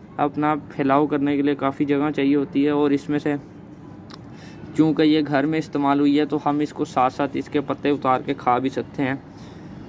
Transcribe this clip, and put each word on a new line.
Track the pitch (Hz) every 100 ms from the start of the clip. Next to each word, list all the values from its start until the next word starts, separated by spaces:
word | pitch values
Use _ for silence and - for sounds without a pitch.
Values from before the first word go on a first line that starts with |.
| - -
अपना | 147 151 151 151 -
फैलाव | - 135 139 147
करने | 147 143 143
के |
लिए | 143 139
काफ़ी | 139 135 143
जगह | 143 147
चाहिए | 147 139 143
होती | 139 139
है। | 143
और | 147 147
इसमें | 139 - 147
से | 147 143 - - - - - - - - - - - - - -
चूँकि | 160 151
ये | 156 151
घर | 143 143 147
में | 156
इस्तेमाल | 156 147 139 143
हुई | 143 143
है | 147
तो | 151
हम | 147 147
इसको | 147 - 151
साथ | 139 127
साथ | - 139 -
इसके | - 147
पत्ते | 143 131 143
उतार | 143 131 127
के | 127
खा | 135 - 123
भी | 135
सकते | 127 117 -
हैं, | 135 139 - - - - - -